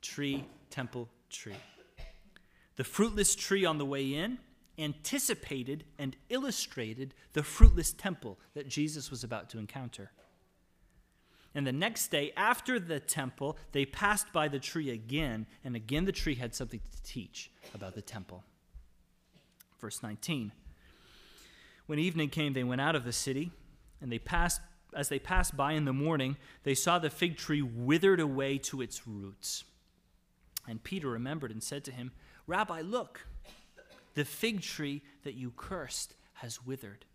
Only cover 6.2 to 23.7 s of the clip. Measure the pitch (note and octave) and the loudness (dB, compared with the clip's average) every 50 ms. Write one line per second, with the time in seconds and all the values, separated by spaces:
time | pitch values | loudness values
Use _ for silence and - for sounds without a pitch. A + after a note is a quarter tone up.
6.2 | - - A#3 C4 C4+ C#4 A3 - - - - - A#2 A2 A2 A#2+ C3+ C3+ - - | -8 -2 -2 0 0 0 -2 -2 -4 -4 -4 -6 -6 -6 -4 -6 -8 -10 -10 -16
7.2 | - - - D3+ D3 - - - - - - E3+ D#3+ - - - - G3+ F3 - | -20 -4 -2 -2 -2 -2 8 12 12 12 12 12 2 0 -2 -2 -2 -4 -4 -4
8.2 | - A#2 F#2+ - - - _ D3 C#3+ C#3 B2 D3 D3 D#3 D3+ D3+ C3 - C#3 A#2+ | -6 -10 -10 -12 -16 -14 _ -10 -8 -4 0 0 0 0 0 -6 -8 -8 -8 -8
9.2 | A#2 A#2 A#2+ A2 F2+ - - A2+ G#2+ G#2 - C3+ C3 A#2+ - - G2 G2 _ - | -8 -6 -6 -8 -8 -8 -10 -10 -10 -8 -10 -10 -10 -10 -12 -12 -16 -16 _ -20
10.2 | - - _ _ _ _ _ _ _ _ _ _ - - _ - - _ _ _ | -20 -20 _ _ _ _ _ _ _ _ _ _ -20 -20 _ -20 -20 _ _ _
11.2 | _ _ _ - - - - D3 C#3+ C3+ B2+ C#3 F3 A3+ A3+ - - - - D3 | _ _ _ -20 -20 -10 -6 -2 -2 0 0 2 0 0 0 0 -4 0 2 0
12.2 | C#3+ D3+ - - F#3+ A3 B3 - - - B3+ A#3+ F3+ E3 D#3+ C#3+ - - - - | 0 0 0 2 4 4 4 2 2 0 0 0 0 -2 -4 -6 -2 -2 -2 -2
13.2 | C3+ C3 - - C#3 C#3+ D#3 - - - - C#3+ C#3 C3 - - G#3 G3+ G#3 G3+ | -2 -4 -4 -4 -4 -4 -4 -4 -10 -4 0 0 0 0 0 2 2 4 4 4
14.2 | - - - E3+ D3+ D3+ C#3+ C#3 B2+ - - E3+ D#3 C#3 A#2+ A2+ A2 A2+ C3 C#3+ | 0 0 2 2 2 2 0 -2 -4 -4 -4 -2 -2 -2 -4 -4 -6 -4 -2 0
15.2 | D#3+ C#3 A2+ A2 A2 - - - - C3 B2 A#2 A2 A2 C3+ D3+ F3 F#3+ C3 - | 0 0 -2 -2 -6 -8 -10 -12 -8 -6 -6 -6 -4 -2 0 0 2 0 0 0
16.2 | - - C3+ A#2 B2 A#2+ - - C3 A2+ - A2 - - - - - - - B2+ | 0 0 0 -2 -4 -6 -4 -6 -6 -6 -8 -10 -10 -10 -10 -12 -12 -8 -8 -10
17.2 | G2 - - - - - _ - - - - G#2 G2+ F#2 F#2+ G#2+ G2+ - - G#2 | -10 -10 -12 -14 -14 -14 _ -20 -20 -16 -14 -12 -12 -10 -10 -10 -12 -10 -10 -12
18.2 | F#2 - F#2 F2+ F#2+ - _ _ _ _ _ - - - - _ _ _ _ _ | -12 -12 -14 -16 -16 -20 _ _ _ _ _ -18 -18 -18 -20 _ _ _ _ _
19.2 | _ _ _ - _ _ _ _ - _ _ _ - G#2+ - - - A2 G#2+ G#2 | _ _ _ -20 _ _ _ _ -20 _ _ _ -10 -8 -8 -6 -8 -8 -8 -6
20.2 | - - E3 C#3+ A2+ G#2 - - - - - _ - - - - - - - - | -4 -2 -2 -2 -2 -4 -8 -12 -20 -20 -20 _ -20 -20 -20 -20 -20 -20 -20 -20
21.2 | - - - - - - - - - - - - - - D3+ D3 D#3+ F#3 E3+ E3 | -20 -20 -20 -20 -20 -20 -20 -20 -20 -20 -20 -20 -8 -4 0 2 2 2 2 2
22.2 | D#3 C#3+ C3 D#3+ D3+ D3 C3+ C3 B2+ B2 B2+ B2 C#3 D3+ E3 D3 A#2+ A#2+ A#2 - | 0 0 0 0 0 0 2 2 0 2 2 2 2 2 2 2 0 0 -4 -2
23.2 | - - C3 C3+ D#3 F3 E3+ - - - | -2 -2 -2 -2 -2 -4 -6 -12 -20 -20